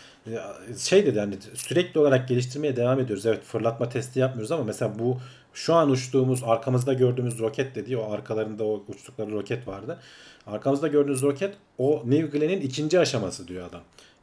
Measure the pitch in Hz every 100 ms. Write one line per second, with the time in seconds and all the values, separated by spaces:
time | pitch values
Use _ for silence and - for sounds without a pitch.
0 | - - 113 113 101 - 117 - - 190
1 | 160 107 101 101 - 120 - 127 180 160
2 | 147 127 127 123 123 143 151 117 120 131
3 | 120 98 110 107 - 110 113 120 123 123
4 | 110 131 127 123 107 165 107 101 110 104
5 | 117 127 - - _ - - 165 147 127
6 | - 135 127 123 117 113 131 127 131 127
7 | 127 127 123 107 113 123 131 113 101 123
8 | 107 104 - 110 107 107 107 104 101 -
9 | - - 107 107 98 123 101 98 113 170
10 | - - - - - 104 135 139 156 147
11 | 143 127 139 139 196 - _ - 131 147
12 | 117 147 151 147 156 190 135 131 151 180
13 | 139 123 95 - 87 90 87 87 - _
14 | - _